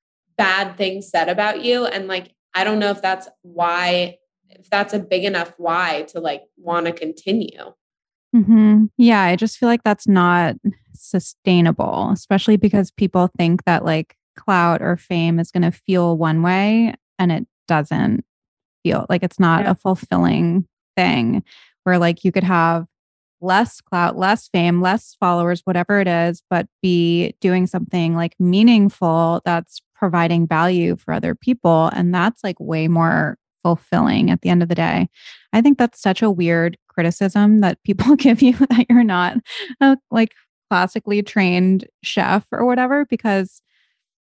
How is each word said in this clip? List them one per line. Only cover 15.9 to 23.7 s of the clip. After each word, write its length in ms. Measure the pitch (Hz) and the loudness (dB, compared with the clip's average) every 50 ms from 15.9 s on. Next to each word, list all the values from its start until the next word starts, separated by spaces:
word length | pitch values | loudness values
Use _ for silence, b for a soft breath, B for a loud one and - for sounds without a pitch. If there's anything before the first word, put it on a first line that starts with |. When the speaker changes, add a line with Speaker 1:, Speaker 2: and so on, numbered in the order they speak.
| 185 180 175 170 165 | 0 0 0 0 0
Speaker 2:
one 240 | 156 165 160 160 160 | 0 0 0 0 0
way, 540 | 170 180 185 190 202 214 220 226 233 220 - - _ _ _ - | 0 0 0 0 0 0 0 0 0 -2 -4 -8 _ _ _ -2
and 120 | 180 175 | -2 0
it 140 | 160 - - - _ _ _ | -2 -2 -6 -10 _ _ _
doesn't 580 | - 165 151 147 - 156 - - - - - - _ _ _ _ _ _ _ _ _ _ _ - | -2 -2 -2 -2 -2 -4 -2 -2 -2 -2 -4 -6 _ _ _ _ _ _ _ _ _ _ _ -4
feel, 220 | 170 - - - - | -2 -2 -2 -2 -2
like, 140 | 180 175 185 | -2 -2 -2
it's 160 | 170 - - | -4 0 2
not 240 | 180 165 165 160 202 | 2 2 2 2 0
Speaker 1:
Yeah. 60 | 190 | 0
Speaker 2:
a 40 | 185 | -2
fulfilling 920 | - - 190 185 - - - 185 - 175 - - 170 170 170 170 190 175 - _ _ _ _ - | -2 -2 -4 -4 -4 -4 -4 -2 0 0 0 0 0 0 0 0 -2 -4 -6 _ _ _ _ -4
thing 460 | 190 180 175 147 127 113 120 - 196 - b b b b b b b - | -2 0 0 0 -2 -2 -2 -2 -4 -6 b b b b b b b -2
where, 160 | 185 180 175 | 0 0 2
like, 240 | 175 170 170 - - | 2 0 0 0 -2
you 80 | 180 | -2
could 120 | - 190 180 | -2 0 0
have 440 | 185 180 170 165 165 170 165 170 - _ _ _ _ _ _ _ _ _ _ | 0 0 2 2 0 0 -2 -6 -10 _ _ _ _ _ _ _ _ _ _
less 400 | 170 185 185 208 240 233 | -4 0 0 0 0 -2